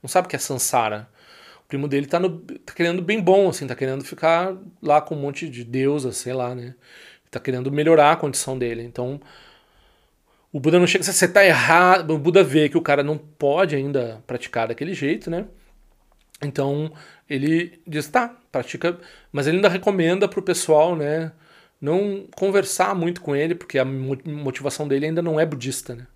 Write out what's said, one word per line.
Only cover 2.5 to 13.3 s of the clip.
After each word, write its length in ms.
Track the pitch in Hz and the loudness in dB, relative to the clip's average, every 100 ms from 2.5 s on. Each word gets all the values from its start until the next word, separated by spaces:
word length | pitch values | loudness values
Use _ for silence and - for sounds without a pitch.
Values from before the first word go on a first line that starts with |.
| - - | -18 -18
querendo 280 | - 170 180 | -2 -2 -2
bem 200 | 175 220 | -2 0
bom, 280 | 180 190 190 | 4 4 4
assim, 180 | - 135 | 0 -8
tá 80 | 120 | -6
querendo 280 | 135 135 | -4 -6
ficar 520 | 135 - 160 165 185 190 - _ | -10 -2 2 2 0 -8 -16 _
lá 200 | 147 147 | 2 2
com 140 | 147 151 | 2 -6
um 40 | |
monte 300 | 139 139 165 | -6 -6 -10
de 140 | 123 117 | -12 -6
deusas, 520 | 131 135 147 127 98 | -2 0 0 -4 -6
sei 160 | 123 | -6
lá, 220 | 127 123 127 | -6 -6 -8
né? 180 | 120 127 _ - - _ _ | -14 -18 _ -20 -20 _ _
Tá 100 | - | -8
querendo 320 | - 127 127 | -4 -4 -2
melhorar 420 | 143 151 160 147 | 0 6 8 6
a 20 | 160 | 4
condição 420 | 147 127 - 131 | -2 -4 -6 -4
dele. 240 | 120 113 | -4 -6
Então, 360 | 117 120 123 143 - - - _ _ _ _ _ _ _ _ _ _ | -10 -8 -8 -8 -16 -20 -20 _ _ _ _ _ _ _ _ _ _
o 60 | 147 | -2
Buda 200 | 139 175 | 2 4
não 80 | 180 | 4
chega, 160 | 190 | 2
"Você 240 | 185 185 180 | 0 0 4
tá 180 | 202 196 | 6 6
errado." 680 | 143 151 165 180 185 160 | 6 4 6 6 4 2
O 40 | 156 | 0
Buda 260 | 151 180 | 4 6
vê 260 | 190 147 151 | 6 4 2
que 80 | 165 | 0
o 40 | |
cara 220 | 165 143 | 2 0
não 140 | 143 151 | 0 -4
pode 580 | - | -10